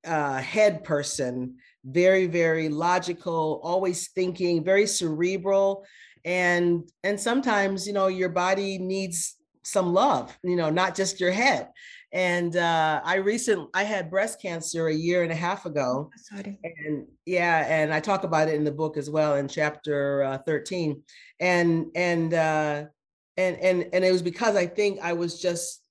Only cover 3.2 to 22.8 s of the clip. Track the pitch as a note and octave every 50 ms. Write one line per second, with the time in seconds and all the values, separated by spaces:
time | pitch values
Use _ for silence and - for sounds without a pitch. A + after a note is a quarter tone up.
3.2 | - F3+ E3 E3 D#3 D#3 D3+ - - E3 F3 F#3+ F#3+ F#3 F3+ F3 - - _ F#3+
4.2 | F#3 F3+ E3+ - F3+ F3 F3 E3 D#3 F3+ F#3+ G3+ G#3+ G#3+ - - F3+ D#3+ D#3 D3+
5.2 | F3 F3+ F#3+ F#3 F3 G3 G3 G3 G3 G3 G3 G3 G3 - _ - - - _ _
6.2 | _ E3 F3+ F3+ F3+ F3 F3 F3 F3 F3 F3 E3+ E3+ - _ _ - G3 G#3 G3+
7.2 | G#3 A#3 A#3+ C4+ B3+ B3+ G#3+ G3+ G3 G3 G3 F#3 F3+ G#3 G3+ G3 F#3+ F#3+ F#3 F#3
8.2 | F#3 F3+ E3 F3+ F3 F#3 G3 G3 G3+ G3 F#3+ F3+ F#3 F#3 F#3+ F#3+ G3 F3+ E3+ E3+
9.2 | - - - _ _ _ _ _ _ - - G3+ F#3 F3 F3 F#3+ B3 C#4+ G3 B2+
10.2 | A#2 - - _ - F3+ F3+ F3 D#3+ D#3 D#3 F3 F#3 F#3 F3 F#3+ F#3+ F#3+ - -
11.2 | F3+ F3 F#3 G#3 B3 C4+ G3+ B2 - - _ - - - - - - _ - F#3
12.2 | F#3 F3+ F3 F3 F3 E3+ E3 F3 E3+ E3+ E3 D#3+ D#3+ D#3 D#3 C#3+ - E3 F#3 F#3+
13.2 | F#3+ G3+ A3 A#3 - A#3+ G#3 F3+ D3 - - F#3 G3+ G#3 A3 G3 E3+ D#3 F3+ F#3+
14.2 | G#3 A3 A3 - - F#3 E3+ E3 D#3+ - - E3 D#3+ D#3+ D#3 D#3 D#3+ E3+ F3 F3+
15.2 | F3 E3 E3 D#3 F3 F3 G3 G3 - F3+ D3 D3 C3 B2 B2+ C#3 D3+ - - -
16.2 | - - G#3 G3+ G3 G#3 G3 - - E3+ E3 D#3 D3+ D3+ D3+ C#3 - - _ _
17.2 | _ E3+ F3+ F3 F3 F3 E3 D#3+ C#3+ A#2 D#3+ D#3 D#3 D3+ D#3 D#3 D#3 G#3 G3 F#3+
18.2 | F#3+ F3 E3 D#3 D#3 D#3+ D#3 D3+ D3+ D3+ C#3+ D3 D#3 D#3 D#3 D3+ C3+ D3 D3+ D#3
19.2 | D3+ D3+ C#3+ C#3+ C#3 C#3 - D#3+ D3+ D3 D3 - - D3+ D3 C#3+ C#3 C#3+ C#3 C#3
20.2 | C#3 C3+ C3+ C3 - E3 D#3 D3 - - F#3 F3+ E3+ D3+ C#3+ C#3+ _ _ - -
21.2 | - - _ _ E3+ F3+ F3+ F3 E3+ E3+ E3 E3 E3 - - E3+ F3+ F3 E3+ E3
22.2 | E3 D#3+ E3 E3 D#3+ D#3+ D#3 D#3 D3+ D3+ D3 D3